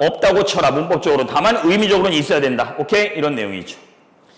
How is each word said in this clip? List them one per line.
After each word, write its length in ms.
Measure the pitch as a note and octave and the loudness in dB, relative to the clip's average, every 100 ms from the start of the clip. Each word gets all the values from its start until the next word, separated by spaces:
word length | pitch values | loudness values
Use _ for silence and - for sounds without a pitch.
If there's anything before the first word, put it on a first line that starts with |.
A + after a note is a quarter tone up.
없다고 420 | D#3 - G3 F#3+ G3 | -2 2 2 2 0
쳐라. 260 | F3+ D3 | 0 0
문법적으로. 540 | C#3 E3 E3 F3 C#3 B2 | 0 -2 -2 0 0 0
다만 340 | C#3 G3+ A#3 | 0 2 2
의미적으로는 540 | E3 G3+ G#3 G3 F#3+ D#3 | 2 2 2 2 2 0
있어야 240 | C#3+ D#3 | 0 0
된다. 340 | C#3 A#2+ A#2 - | 0 -2 -4 -4
오케이? 320 | C#3+ G#3 G#3 D#3+ | -2 0 0 -2
이런 200 | D3 C3 | -4 -2
내용이죠. 420 | G2+ F#2+ F2 - - _ _ _ _ | -6 -8 -12 -18 -20 _ _ _ _